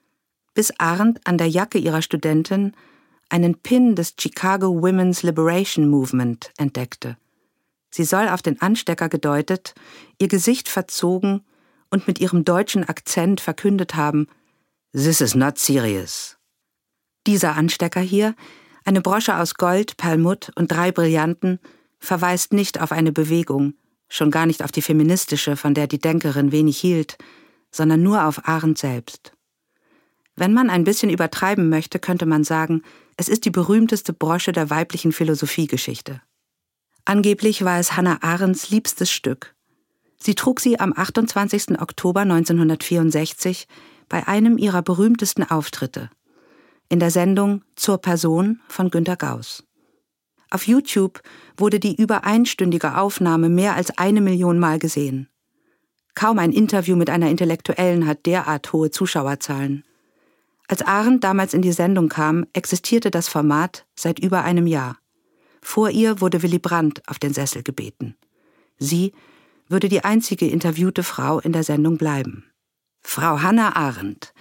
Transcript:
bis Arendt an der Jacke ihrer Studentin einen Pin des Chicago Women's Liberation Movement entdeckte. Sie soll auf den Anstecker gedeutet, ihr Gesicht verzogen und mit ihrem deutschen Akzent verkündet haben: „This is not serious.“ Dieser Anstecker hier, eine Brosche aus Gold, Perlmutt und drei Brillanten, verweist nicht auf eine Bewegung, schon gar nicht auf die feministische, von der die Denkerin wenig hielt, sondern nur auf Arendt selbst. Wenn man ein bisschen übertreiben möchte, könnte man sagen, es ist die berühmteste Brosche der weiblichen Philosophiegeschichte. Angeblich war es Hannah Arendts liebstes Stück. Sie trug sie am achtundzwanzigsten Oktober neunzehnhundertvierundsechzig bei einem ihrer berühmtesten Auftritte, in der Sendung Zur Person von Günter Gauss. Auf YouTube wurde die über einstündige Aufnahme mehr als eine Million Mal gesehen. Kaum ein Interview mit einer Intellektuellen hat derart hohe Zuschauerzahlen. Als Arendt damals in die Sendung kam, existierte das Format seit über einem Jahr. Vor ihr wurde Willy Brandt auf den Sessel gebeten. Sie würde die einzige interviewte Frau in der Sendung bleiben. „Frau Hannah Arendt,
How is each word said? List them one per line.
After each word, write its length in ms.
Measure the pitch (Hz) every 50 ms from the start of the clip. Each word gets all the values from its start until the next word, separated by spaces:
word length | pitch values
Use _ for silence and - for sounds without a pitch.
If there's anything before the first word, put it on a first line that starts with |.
| _ _ _ _ _ _ _ _ _ _ -
bis 200 | 214 214 - - -
Arendt 440 | 160 165 170 185 208 233 233 - - 180
an 100 | 175 165
der 80 | 165
Jacke 320 | 165 160 180 202 - - 190
ihrer 240 | - 165 156 160 165
Studentin 680 | - - 151 - 156 156 156 160 - 190 196 202 196 - _ _ _ _ _ _ _ _ _ _ -
einen 260 | 175 175 175 170 165
Pin 400 | - - - 247 254 254 240 208
des 220 | 175 170 - - -
Chicago 640 | - - - - - 185 196 190 190 190 180 165 165
Women's 400 | 185 185 185 185 185 175 - -
Liberation 680 | 170 160 160 160 165 170 185 196 - - 165 151 147
Movement 600 | 147 139 131 127 - 127 123 120 117 - - - _ -
entdeckte. 580 | 147 139 - 127 123 - - - - 120 117 - _ _ _ _ _ _ _ _ _ _ _ _ _ _
Sie 140 | - - 165
soll 260 | 151 190 190 220 202
auf 140 | 180 180 -
den 180 | 170 143 -
Anstecker 480 | 175 190 220 226 - - 165 - 170 160
gedeutet, 680 | - 151 - 147 143 147 147 - 185 185 - - - _ - - - - - - _ -
ihr 80 | 196
Gesicht 420 | 185 202 185 165 226 254 - - -
verzogen 760 | - 196 180 - - - 185 175 185 185 196 196 196 196 - _ _ _ _ _ _ _ _ _
und 200 | 196 196 - -
mit 100 | 170 -
ihrem 260 | 185 180 175 170 151
deutschen 380 | 185 175 185 208 - - 196 170
Akzent 580 | - 156 - - - - 180 170 190 202 180
verkündet 540 | - 175 151 - - 202 202 190 180 - 156
haben: 320 | 156 147 147 147 151 151 - _ _ _ _ _ _ _ _ _ _ _ _ -
„This 280 | 135 143 160 165 160
is 160 | 143 113 -
not 200 | 131 135 143 143
serious.“ 800 | - - - 139 135 117 110 101 95 92 - - - - - - _ _ _ _ _ _ _ _ _ _ _ _ _ _ _ _ _ - 208
Dieser 260 | 202 185 180 160 151
Anstecker 460 | 156 160 165 - - 175 170 - 180
hier, 340 | 185 180 196 202 214 220 226 - - - - - - _ _ _ -
eine 160 | 196 196 190
Brosche 360 | 175 190 196 220 - 240 196
aus 180 | - 170 - -
Gold, 420 | - 185 175 180 196 214 - -
Perlmutt 540 | - - 170 160 165 165 175 196 - - - -
und 160 | - 175 151 165
drei 180 | 165 175 185
Brillanten, 720 | 175 180 165 160 160 156 156 160 170 - - 185 185 180 - - - _ _ _ _ _
verweist 520 | - - 185 170 180 180 180 175 - - 208
nicht 280 | 202 196 - - -
auf 100 | 165 -
eine 220 | 151 165 160 160 147
Bewegung, 640 | 160 156 151 165 170 165 - 135 139 143 143 147 _ _ _ _ _ _ -
schon 240 | - - 156 151 147
gar 120 | 160 165
nicht 200 | 165 160 - 156
auf 80 | 147 -
die 100 | 156 -
feministische, 760 | - 156 156 151 160 180 185 - - 151 143 - 147 143
von 160 | 143 - 147 143
der 140 | 151 147
die 140 | 143 151 143
Denkerin 500 | - 160 160 165 - 151 135 143 143 139
wenig 280 | 151 151 156 151 139 -
hielt, 400 | - 180 175 160 151 - - - - - - - _ _ _ _ _ _
sondern 320 | - - 156 156 160 160 175
nur 220 | 196 214 202 156
auf 220 | 156 147 - - 160
Arendt 280 | 160 156 160 160 156
selbst. 580 | - - 135 127 120 117 - - - - - _ _ _ _ _ _ _ _ _ _ _ _ _ _ _ _ _ _ _ _ _
Wenn 180 | - 180 190 214
man 160 | 247 262 220
ein 140 | 180 175 160
bisschen 280 | 190 208 - - 202
übertreiben 580 | 165 175 165 160 - - 190 190 208 202 175 160
möchte, 320 | 160 156 151 - - 170
könnte 260 | - - 180 175 175
man 160 | 160 156 151 151
sagen, 400 | - 160 160 160 160 165 160 - - - - _ _ _
es 120 | - 180 -
ist 160 | 214 226 -
die 60 | 202
berühmteste 600 | 170 185 170 180 208 226 226 226 220 202 - - 170
Brosche 380 | - 156 156 165 180 - 190
der 180 | 175 175 156 147
weiblichen 440 | 151 160 170 - - 170 - 160 156
Philosophiegeschichte. 1080 | - 170 160 156 143 151 143 - - 160 143 - 131 - - 110 - - - 139 131 - _ _ _ _ _ _ _ _ _ _ _ _ _ _ _ -
Angeblich 600 | - 202 208 196 208 202 202 208 214 208 - 196
war 140 | 180 175 175
es 180 | 175 - -
Hannah 220 | 180 180 180 160 - -
Arendts 480 | 165 170 175 196 190 185 165 - -
liebstes 420 | 208 220 - - - - 185 - -
Stück. 420 | - - 127 - - - - _ _ _ _ _ _ _ _ _ _ _ _ _ _
Sie 160 | - 214 202
trug 240 | - - 262 254 -
sie 220 | - 247 226 -
am 120 | 190 185 -
achtundzwanzigsten 840 | - 185 - - 233 220 226 - 202 202 196 - 208 - - 175
Oktober 480 | - 175 - - - - 180 180 196 202
neunzehnhundertvierundsechzig 1400 | 190 170 165 165 - 170 170 165 156 160 - - - 170 170 165 160 151 151 160 - - - - 185 180 - - - - - - - - _ _ -
bei 180 | - 170 -
einem 320 | - 196 214 220 233 233 -
ihrer 240 | 208 202 185 175 175
berühmtesten 640 | - 180 175 208 226 233 233 208 - - - 180 -
Auftritte, 640 | 165 156 147 - - - 135 127 - - 120 117 _ _ _ _ _ _ _ _ _ _ _ _ _ _ _ -
in 120 | 175 170
der 100 | 170 170
Sendung 540 | 165 180 175 190 190 196 202 202 202 196 - _ _
Zur 220 | - - - 196 185
Person 640 | - 185 170 165 170 165 160 170 190 208 226 - _ -
von 220 | - - 185 180
Günter 260 | - 170 165 180 180
Gauss. 480 | - 151 135 123 117 113 - - - - _ _ _ _ _ _ _ _ _ _ _ _ _ _ _ _ -
Auf 160 | - 185 -
YouTube 560 | 220 240 277 - - - 208 190 190 - - - - - - - - _
wurde 240 | - 202 208 208 196
die 140 | 214 202 170
über 280 | - 220 220 220 - -
einstündige 720 | 202 214 226 247 247 - - 190 180 170 165 - 147 135 180
Aufnahme 500 | 196 202 196 - 185 170 165 165 165 165
mehr 260 | 175 180 196 208 -
als 220 | 175 180 - -
eine 240 | - 180 196 208 214
Million 380 | 202 190 185 180 185 175 170 175
Mal 200 | 175 160 156 160
gesehen. 520 | 160 160 - 143 143 135 131 135 135 - _ _ _ _ _ _ _ _ _ _ _ _ _ _ _ _ -
Kaum 240 | - 214 220 226 202
ein 140 | 170 165 -
Interview 420 | 208 214 208 214 196 170 180 185
mit 140 | 175 170 143
einer 220 | 156 170 170 151
Intellektuellen 760 | 165 175 180 165 165 - - - 165 - 185 180 175 175 165
hat 200 | 151 147 - -
derart 440 | 170 175 185 - 151 151 139 - - -
hohe 160 | 156 156 151
Zuschauerzahlen. 920 | - - 127 120 - 160 135 139 139 135 - - 143 135 139 139 139 143 - _ _ _ _ _ _ _ _ _ _ _ _ _ _ _ _ -
Als 140 | 190 - -
Arendt 420 | 185 196 202 214 240 262 254 202
damals 300 | 190 190 196 190 185 -
in 80 | 185 185
die 100 | 180 170
Sendung 380 | - 170 185 196 185 165 151
kam, 340 | - 160 151 156 160 170 - - -
existierte 580 | 180 - - 185 - - - 233 233 - 202
das 180 | - 170 170 -
Format 580 | - 156 147 147 147 151 170 185 - - - _ _
seit 220 | - - 165 165 -
über 260 | - 190 190 180 -
einem 220 | 175 180 170 170
Jahr. 320 | 165 160 143 131 123 - - _ _ _ _ _ _ _ _ _ _ _ _ -
Vor 260 | - - 214 220 208
ihr 320 | - 214 226 220 214 190
wurde 220 | 185 185 175 170 175
Willy 160 | 175 175 170
Brandt 420 | - 170 170 170 160 151 - - - -
auf 100 | - -
den 140 | - 143 139
Sessel 300 | 143 139 - - 139 127
gebeten. 540 | - 131 - - 110 - - 123 113 - _ _ _ _ _ _ _ _ _ _ _ _ -
Sie 360 | 139 139 165 170 185 196 - _ _ _ _ _ _ _ _ _ _ -
würde 200 | 175 190 196 190
die 160 | 196 - -
einzige 420 | 202 214 226 226 - 190 - 165
interviewte 560 | 151 - 170 - 170 156 160 180 185 - 185 175
Frau 360 | - - - 131 139 156 160
in 140 | - 165 160
der 100 | 165 156
Sendung 320 | - 147 147 151 160 165
bleiben. 480 | 156 160 156 143 139 131 - 92 98 - _ _ _ _ _ _ _ _ _ _ _ -
„Frau 380 | - - - 156 165 151 143 160
Hannah 320 | 185 220 233 214 202 -
Arendt, 580 | 170 151 139 117 95 95 101 - - - - _ _